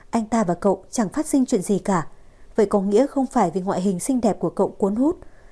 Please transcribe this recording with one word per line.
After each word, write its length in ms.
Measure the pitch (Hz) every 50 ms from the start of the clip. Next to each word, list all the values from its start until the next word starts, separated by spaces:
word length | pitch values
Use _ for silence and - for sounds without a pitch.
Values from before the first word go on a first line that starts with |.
| - -
anh 160 | - 233 220
ta 180 | - - 226 214
và 100 | 170 175
cậu 300 | - - 202 185 - - -
chẳng 180 | - - 220 175
phát 160 | - 294 302
sinh 200 | - - 277 254
chuyện 160 | - 254 190
gì 180 | 185 - 202 185
cả. 280 | - - 196 170 143 - - - - - - - - - -
Vậy 100 | - 208
có 160 | 202 - 202
nghĩa 260 | 190 202 202 214 269
không 180 | 285 - 277 262
phải 260 | 247 - 247 196 175
vì 100 | 156 190
ngoại 200 | 180 202 - 180
hình 180 | 180 202 180 175
xinh 220 | - - 262 247
đẹp 180 | 233 208 170 -
của 100 | 180 165
cậu 200 | - - 190 -
cuốn 260 | - - 208 196 208
hút. 220 | 233 269 311 359 - - - - - - -